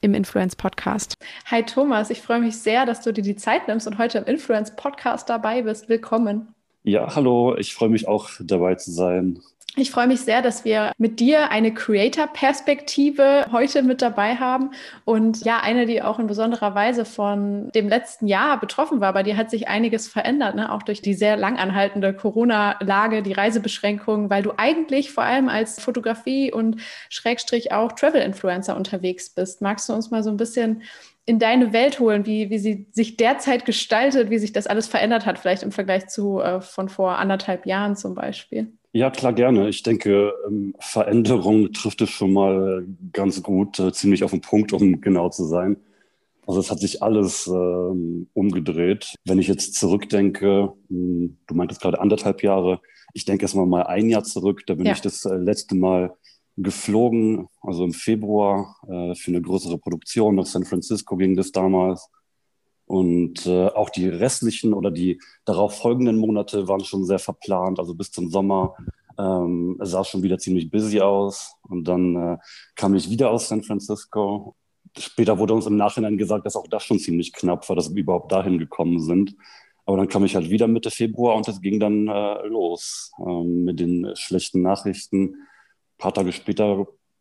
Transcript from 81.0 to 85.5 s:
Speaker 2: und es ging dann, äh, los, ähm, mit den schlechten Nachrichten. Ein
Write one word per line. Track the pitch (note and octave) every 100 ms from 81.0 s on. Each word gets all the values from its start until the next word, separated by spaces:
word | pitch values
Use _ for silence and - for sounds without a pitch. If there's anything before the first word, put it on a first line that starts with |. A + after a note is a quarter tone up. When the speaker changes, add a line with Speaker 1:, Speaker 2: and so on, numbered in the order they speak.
| A#2 A2+ A#2+ A2
Speaker 2:
und | A2
es | G2
ging | F#2+ G#2
dann, | G#2 G#2 G#2+
äh, | G2+ G#2 G#2 G#2+
los, | A2+ F2 F2 - - - -
ähm, | F2+ F2+ F2 F2
mit | F2 E2+
den | F2 F2 -
schlechten | - - F#2 - F#2+
Nachrichten. | F#2 G2 G#2 F#2 - G2 F#2+
Ein | - -